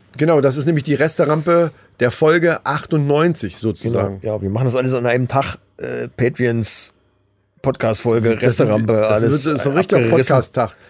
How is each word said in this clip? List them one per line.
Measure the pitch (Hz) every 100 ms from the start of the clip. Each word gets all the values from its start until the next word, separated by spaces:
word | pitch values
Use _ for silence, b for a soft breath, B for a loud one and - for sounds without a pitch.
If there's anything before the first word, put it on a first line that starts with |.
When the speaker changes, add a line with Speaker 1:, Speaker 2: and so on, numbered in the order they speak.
| _ -
Speaker 1:
Genau, | 156 151
das | 131 139
ist |
nämlich | 143 156
die | 160
Resterampe | 143 156 - 147 156 160 170 160 b b -
der | 123
Folge | - 156 170 165 156
achtundneunzig | - 147 - 156 143 143 175 160 98 -
sozusagen. | 110 - 117 117 98 98
Speaker 2:
Genau. | 110 107
Ja, |
wir | 98
machen | 107
das | 127 127
alles | 127
an | 127
einem | 120 127 123
Tag, | 135 - - _ -
äh, | 127 123 123
Patreons | - 113 - 120 117 107 - - _ _ _ _ _ _ -
Podcast-Folge, | 131 - 113 107 120 113 113
Speaker 1:
Das | 110 123 117
sind | 120
Speaker 2:
Resterampe, | 107 113
Speaker 1:
das | 110 107 107
Speaker 2:
alles | 131 143
Speaker 1:
wird | 147 143
so | 139
ein | 156
richtiger | 185 170
Speaker 2:
abgerissen. | 117 165 127
Speaker 1:
Podcast-Tag. | 135 - 131 110 -